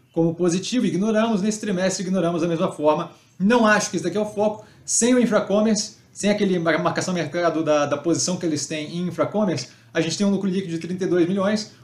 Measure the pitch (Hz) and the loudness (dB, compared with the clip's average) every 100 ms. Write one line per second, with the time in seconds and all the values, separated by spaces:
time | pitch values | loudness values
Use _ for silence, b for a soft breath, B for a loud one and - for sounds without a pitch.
0 | B 165 165 165 175 180 - 247 202 170 | B 0 0 2 0 0 -2 -2 0 0
1 | 214 214 233 214 214 214 208 180 185 185 | 0 2 2 0 -2 -2 -4 -2 -2 -2
2 | 180 185 170 170 170 165 190 - 151 165 | -2 0 0 0 -2 0 -2 0 0 0
3 | 165 b b b 190 247 214 208 190 180 | -2 b b b 2 4 4 2 0 -4
4 | 165 196 208 196 214 214 B B - - | -2 -2 -4 0 -2 -2 B B -4 0
5 | 233 254 214 202 196 202 220 214 - - | 4 4 4 2 2 2 2 0 -2 -12
6 | _ - 202 202 202 180 165 160 170 165 | _ -4 0 2 2 0 2 0 0 -2
7 | 165 175 147 175 170 151 151 151 143 143 | -2 -2 -4 0 0 0 2 2 2 0
8 | 170 151 - 180 175 147 - 156 151 170 | 0 0 0 -2 -2 -4 -4 -6 -6 -6
9 | 180 165 175 202 208 127 - B B 170 | -4 -2 -2 0 0 -2 -6 B B -2
10 | 160 165 202 196 196 185 165 165 170 185 | -2 0 0 0 0 -2 -4 -6 -6 -4
11 | 180 175 170 196 190 214 - B | 0 2 2 2 0 -2 -4 B